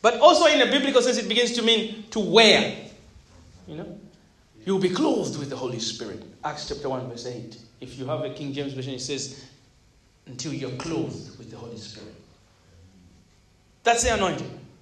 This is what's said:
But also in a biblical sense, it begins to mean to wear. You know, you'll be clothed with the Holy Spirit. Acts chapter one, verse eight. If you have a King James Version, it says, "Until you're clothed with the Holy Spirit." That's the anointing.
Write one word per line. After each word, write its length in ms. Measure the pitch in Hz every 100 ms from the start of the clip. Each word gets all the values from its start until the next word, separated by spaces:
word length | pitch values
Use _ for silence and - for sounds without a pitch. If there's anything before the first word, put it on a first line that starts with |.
But 180 | 220 233
also 260 | 294 339 330
in 160 | 294
a 40 | 240
biblical 360 | 269 269 254
sense, 160 | 240 226
it 100 | 196
begins 260 | 240 240
to 80 | 240
mean 440 | 226 226 - - -
to 80 | 226
wear. 580 | 185 202 220 156 - - - - - - - - - - -
You 100 | 156
know, 220 | 190 175 - _ _ _ _ - -
you'll 140 | 190
be 100 | 180
clothed 500 | - 311 254 151 151
with 100 | 135
the 60 | 127
Holy 240 | 131 117
Spirit. 420 | - - 113 92 - -
Acts 240 | 151 147 -
chapter 220 | 139 139
one, 200 | 131 123
verse 160 | 120 127
eight. 320 | 107 - - - _
If 180 | 123 131
you 80 | 127
have 160 | 151
a 60 | 131
King 240 | - 143
James 200 | 135 139
Version, 200 | 127 131
it 80 | 127
says, 440 | - 139 - - - - _ _ _ _ _ _ -
"Until 260 | 127 160
you're 240 | 135 131 127
clothed 600 | 160 151 - - - -
with 120 | 110
the 80 | 113
Holy 200 | 117 104
Spirit." 360 | 101 107 107 - - _ _ _ _ - - - - - _ _ _ _ _ _
That's 200 | - 233
the 100 | 247
anointing. 460 | 220 185 160 - - - -